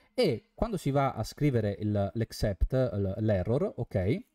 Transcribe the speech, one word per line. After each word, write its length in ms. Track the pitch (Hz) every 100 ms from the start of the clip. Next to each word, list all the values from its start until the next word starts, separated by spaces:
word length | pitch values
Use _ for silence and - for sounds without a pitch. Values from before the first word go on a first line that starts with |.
| _
e 360 | - 202 110 -
quando 220 | - 226 190
si 160 | 143
va 220 | 139 135
a 100 | -
scrivere 480 | 110 - 147 120 104 98
il, 320 | 104 104 98
l'accept, 600 | 117 110 - 110 95 -
l-, 420 | 131 127 104 95 104
l'error, 540 | 107 98 98 135 196 -
ok? 480 | 123 98 92 185 -